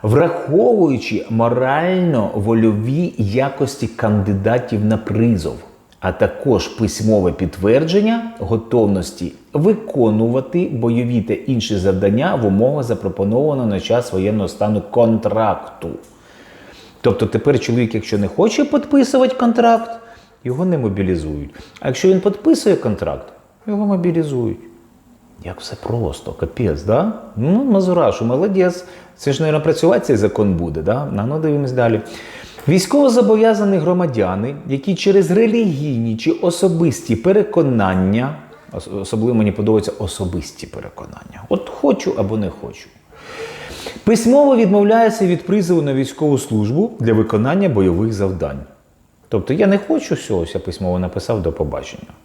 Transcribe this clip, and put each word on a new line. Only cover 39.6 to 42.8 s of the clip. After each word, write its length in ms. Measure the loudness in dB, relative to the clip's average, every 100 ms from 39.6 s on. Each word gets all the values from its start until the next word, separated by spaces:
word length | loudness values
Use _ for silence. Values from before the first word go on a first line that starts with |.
| 2 2 0 -6
особисті 680 | -8 -6 -6 -6 -10 -16 -16
переконання. 760 | -14 -16 -16 -18 -18 -20 -20 -4
От 200 | -4 -4
хочу 440 | -2 0 0 -2 -2
або 200 | -2 -2
не 120 | -4
хочу. 380 | -8 -16 -16